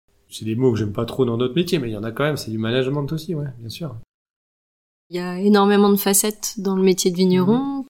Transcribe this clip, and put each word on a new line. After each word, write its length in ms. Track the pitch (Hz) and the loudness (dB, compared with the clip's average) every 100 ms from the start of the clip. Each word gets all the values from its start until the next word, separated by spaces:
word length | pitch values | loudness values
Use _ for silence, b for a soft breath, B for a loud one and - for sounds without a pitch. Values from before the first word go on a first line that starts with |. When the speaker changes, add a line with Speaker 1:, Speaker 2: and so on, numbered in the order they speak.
| _ _ _ | _ _ _
Speaker 1:
C'est 160 | - | -10
des 120 | 110 110 | -6 0
mots 160 | 127 | 2
que 60 | 107 | 2
j'aime 140 | 107 | 0
pas 140 | 101 117 | -2 -4
trop 180 | - | -2
dans 140 | 127 117 | -2 0
notre 160 | 127 | -2
métier, 240 | 160 175 175 | -2 -2 -2
mais 100 | 120 | -4
il 60 | |
y 20 | 104 | -6
en 80 | |
a 80 | 110 | -8
quand 120 | 113 | -4
même, 120 | 147 143 | -2 -2
c'est 140 | - | -6
du 80 | 110 | -4
management 520 | 110 123 131 147 139 | 0 0 0 -2 -4
aussi, 220 | 160 175 | -6 -6
ouais, 140 | 160 147 120 | -6 -6 -10
bien 100 | 113 | -14
sûr. 260 | - 156 113 - _ _ _ _ _ _ _ _ _ _ | -12 -12 -12 -16 _ _ _ _ _ _ _ _ _ _
Speaker 2:
Il 80 | 175 | -8
y 40 | |
a 200 | 180 180 | -6 0
énormément 480 | 202 208 202 202 202 | 4 6 6 6 4
de 80 | 202 | 4
facettes 600 | 196 196 214 214 - - | 2 0 0 -4 -8 -6
dans 180 | 190 190 | -2 2
le 60 | |
métier 280 | 190 185 190 | 4 4 2
de 60 | 175 | 2
vigneron. 640 | 185 185 180 240 277 277 | 2 4 4 2 0 -6
Speaker 1:
Mhm. 60 | 262 | -10